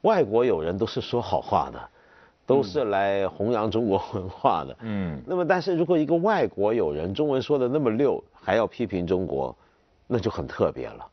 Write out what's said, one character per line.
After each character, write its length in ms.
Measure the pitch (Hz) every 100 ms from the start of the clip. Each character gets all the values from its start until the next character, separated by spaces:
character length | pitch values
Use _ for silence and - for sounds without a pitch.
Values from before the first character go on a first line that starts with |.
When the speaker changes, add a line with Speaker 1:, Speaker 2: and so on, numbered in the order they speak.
Speaker 1:
外 220 | 196 208
国 200 | 113 113
友 180 | 123 85
人 140 | 80 95
都 100 | 110
是 140 | -
说 220 | - 120
好 180 | - 76
话 300 | - 95 67
的， 80 | 60 - _ _ - - _ -
都 160 | 135
是 220 | 107 143 117
来 420 | 98 98 98 95
弘 240 | 82 104
扬 180 | 117 107
中 180 | 110 117
国 160 | 95 -
文 140 | 107 92
化 380 | - 131 87 67
的。 100 | 65
Speaker 2:
嗯。 400 | 113 101 90 147 -
Speaker 1:
那 100 | 180
么， 100 | 165
但 160 | 180
是 140 | 175 170
如 100 | 165
果 120 | 170
一 80 | 147
个 100 | 170
外 320 | 196 196 110
国 260 | 95 101
友 180 | 117 80
人 220 | 73 87
中 140 | 101 151
文 140 | 131
说 160 | - 147
得 80 | 123
那 120 | 143
么 120 | 127
溜， 320 | 110 139 - -
还 220 | - - 107
要 100 | 104
批 220 | - 110
评 180 | 95 87
中 220 | 92 92
国， 280 | 67 65 62 _ _ _ _ _
那 100 | 120
就 140 | 104
很 160 | - 71
特 240 | - 92
别 160 | 65 60
了。 180 | 55 -